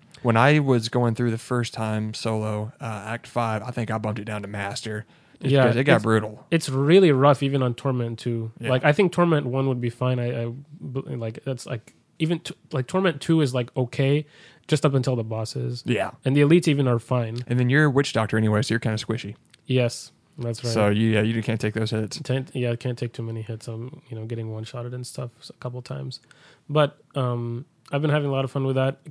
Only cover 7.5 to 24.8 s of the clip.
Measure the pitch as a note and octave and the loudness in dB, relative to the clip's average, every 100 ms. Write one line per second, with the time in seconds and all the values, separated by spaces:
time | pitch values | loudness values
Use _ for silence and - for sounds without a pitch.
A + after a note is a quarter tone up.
7.5 | C#3 B2+ A#2 C#3 B2+ A#2 A#2 B2 A#2 A2+ | 0 0 -2 -2 -2 -4 -4 -4 -4 -6
8.5 | - A#2 C3 D#3+ D#3+ F#3 F3 F3 D3+ B2 | -6 0 2 4 4 4 4 2 2 0
9.5 | C3+ C3+ B2 A#2+ - B2+ B2+ A#2+ B2 A#2 | -2 0 -2 -4 -2 -2 0 -2 -4 -6
10.5 | C3 D3 D3 D3+ C3 - B2 A2+ A2 C#3 | -8 -14 -14 -10 -8 -8 -6 -8 -8 -8
11.5 | B2 - B2 - _ _ - D#3+ E3 - | -8 -8 -10 -12 _ _ -4 -2 -2 -6
12.5 | - - C3+ B2 F#3 F#3+ C#3+ - D#3+ C3+ | -16 -8 -6 -2 0 0 0 2 2 2
13.5 | B2+ A#2+ - A#2+ - C3+ D3 D3 - - | 0 -4 -2 -2 0 2 2 -2 -14 -20
14.5 | _ - D3+ D3+ C3+ B2+ A#2+ A2 A2 A2 | _ -2 2 2 2 0 -2 -2 -6 -6
15.5 | C3 B2 B2 A#2+ G#2+ F#2 - B2+ C#3+ C#3+ | -6 -6 -6 -2 -2 -2 -4 0 4 6
16.5 | F3 E3 C#3 C3 A#2 - B2 A2+ A#2 B2 | 6 4 2 2 2 0 -2 -2 -6 -2
17.5 | B2+ B2 C#3+ D3+ C3 D3 A2+ G#2+ A2 A2 | 2 4 6 6 4 2 0 2 2 2
18.5 | G#2+ - A2+ A2+ G#2+ - A2 G2+ - _ | 2 2 0 0 -2 -4 -6 -6 -14 _
19.5 | _ - B2+ A#2+ - - _ _ - A#2 | _ -2 0 0 -4 -16 _ _ -10 -8
20.5 | A2 A#2+ A2+ G#2 G#2 A2+ G#2+ A2 A2+ A2 | -6 -2 2 4 4 4 2 2 0 -2
21.5 | A2 G#2+ A2 A2 A2 G#2 - - C3 B2+ | -2 -2 -2 -2 -2 -4 -6 -4 -4 -4
22.5 | C3 A#2+ A#2 B2+ A#2 A#2 - A2+ A2+ G#2+ | -4 -4 -2 -4 -6 -8 -8 -8 -8 -8
23.5 | A2+ - A2+ B2+ - - A2+ A2+ A2+ A2 | -10 -10 -12 -12 -16 -14 -12 -8 -8 -8
24.5 | A2 A2 B2 | -8 -10 -10